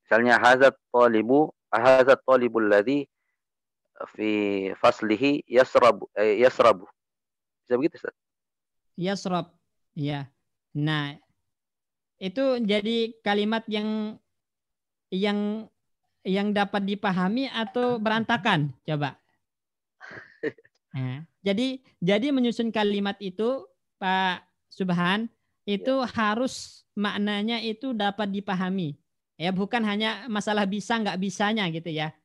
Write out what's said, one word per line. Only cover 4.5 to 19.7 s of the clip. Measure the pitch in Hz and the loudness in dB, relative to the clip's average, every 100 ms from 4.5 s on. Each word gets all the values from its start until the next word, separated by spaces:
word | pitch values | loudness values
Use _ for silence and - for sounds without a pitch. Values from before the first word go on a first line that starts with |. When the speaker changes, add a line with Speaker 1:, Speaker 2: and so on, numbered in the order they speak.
| 98 95 | -2 -4
Speaker 1:
faslihi | 92 120 - 110 107 139 147 | 2 2 2 -2 0 2 0
yasrabu, | - 123 127 131 120 101 - | 2 2 4 6 4 4 -6
eh, | 98 107 104 | -2 0 4
yasrabu. | 127 - 117 95 92 _ _ _ _ _ _ _ | 4 6 4 4 -6 _ _ _ _ _ _ _
Bisa | _ | _
begitu, | 123 165 - | -2 -2 -4
Ustaz? | - _ _ _ _ _ _ _ _ | -14 _ _ _ _ _ _ _ _
Speaker 2:
Yasrab. | - 180 196 196 175 165 _ _ _ _ | -6 -4 -4 -4 -6 -6 _ _ _ _
Iya. | - 143 143 135 _ _ _ _ | -8 -6 -6 -10 _ _ _ _
Nah, | 147 151 156 143 151 _ _ _ _ _ _ _ _ _ | -4 -2 -2 -4 -10 _ _ _ _ _ _ _ _ _
itu | _ 185 220 269 247 | _ -8 -2 -2 0
jadi | 214 208 208 233 226 - | 0 0 0 -2 -4 -6
kalimat | 208 208 208 226 220 | -4 -2 0 -2 -4
yang, | 208 214 214 214 226 _ _ _ _ _ _ _ _ _ | -6 -4 -4 -6 -12 _ _ _ _ _ _ _ _ _
yang, | 185 208 202 208 220 220 _ _ _ _ _ | -2 0 0 -2 -4 -10 _ _ _ _ _
yang | - 190 208 | -4 -2 0
dapat | 202 202 208 | 0 0 -2
dipahami | 196 202 202 185 180 233 262 | -4 -4 -2 0 0 -2 -4
atau | 226 226 247 247 240 | -6 -4 -2 -2 0
berantakan? | 214 220 220 233 202 175 147 - - | 0 -2 0 0 2 2 0 -6 -6
Coba. | 151 139 - _ _ _ _ _ | -4 -4 -8 _ _ _ _ _